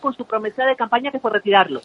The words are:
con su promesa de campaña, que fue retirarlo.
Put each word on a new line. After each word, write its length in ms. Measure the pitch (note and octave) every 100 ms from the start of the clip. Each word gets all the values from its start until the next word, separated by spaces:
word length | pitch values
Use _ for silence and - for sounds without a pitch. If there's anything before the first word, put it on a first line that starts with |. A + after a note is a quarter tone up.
con 140 | -
su 100 | -
promesa 400 | B3 A3 G#3+ A#3
de 120 | C4 C4
campaña, 340 | A3+ A#3+ C#4
que 80 | C4
fue 140 | A3
retirarlo. 480 | G#3 G3+ G3 F3 B2+